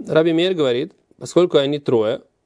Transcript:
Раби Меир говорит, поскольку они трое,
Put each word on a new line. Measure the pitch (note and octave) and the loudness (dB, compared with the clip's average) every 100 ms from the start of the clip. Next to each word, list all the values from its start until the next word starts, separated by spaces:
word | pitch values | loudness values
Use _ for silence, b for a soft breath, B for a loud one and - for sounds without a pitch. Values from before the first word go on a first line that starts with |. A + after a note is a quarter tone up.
| - | 0
Раби | D#3+ E3 | 0 2
Меир | E3 F3+ | 0 0
говорит, | F3+ C3+ B2 D#3 _ _ - | 0 0 0 -4 _ _ -18
поскольку | B2+ F3 F3 D3+ | -2 0 2 2
они | C#3 D3 | 0 -4
трое, | D3 A#2+ G#2+ C3 _ _ | 0 0 0 -4 _ _